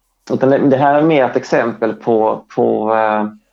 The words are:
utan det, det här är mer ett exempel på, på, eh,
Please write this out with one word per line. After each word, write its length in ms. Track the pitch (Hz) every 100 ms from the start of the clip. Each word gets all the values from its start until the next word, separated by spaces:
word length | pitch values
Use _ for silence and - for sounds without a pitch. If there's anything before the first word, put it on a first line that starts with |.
| _ _ -
utan 200 | 123 135
det, 80 | 139
det 180 | 139 135
här 180 | 143
är 80 | 147
mer 220 | 160 151
ett 120 | 123 127
exempel 580 | - 156 117 107 113
på, 500 | 104 - 113 110 113 - -
på, 380 | 117 110 110
eh, 320 | 110 110 107 107 107 _